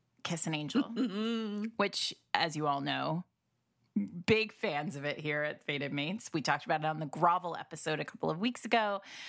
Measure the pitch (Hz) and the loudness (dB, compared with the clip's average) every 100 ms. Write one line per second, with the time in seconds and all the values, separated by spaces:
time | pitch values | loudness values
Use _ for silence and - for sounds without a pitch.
0 | _ _ - 170 - 151 151 - - 233 | _ _ -4 -2 0 -2 0 0 0 0
1 | 247 196 220 233 220 208 220 - 202 - | -2 0 0 0 -2 -4 -4 0 0 2
2 | - - _ - 165 151 151 139 143 135 | -4 -6 _ 2 2 2 0 0 0 0
3 | 135 165 - _ _ _ _ _ _ - | 2 0 -4 _ _ _ _ _ _ -2
4 | 202 175 170 220 220 - 220 147 151 139 | -2 -2 2 4 2 -2 -2 0 -2 -4
5 | 143 - 151 147 151 147 - 143 139 143 | -4 -2 -2 0 -2 -4 -4 -2 -2 -2
6 | 151 214 - 160 131 147 - 156 156 156 | -2 -4 -2 -2 2 2 2 0 0 -2
7 | 151 156 170 175 175 160 - 160 - 151 | -4 4 4 4 0 -6 -8 -4 -2 -2
8 | 147 - 160 160 233 247 226 233 214 202 | -4 -2 -2 0 0 0 2 4 4 -2
9 | - - | -6 -14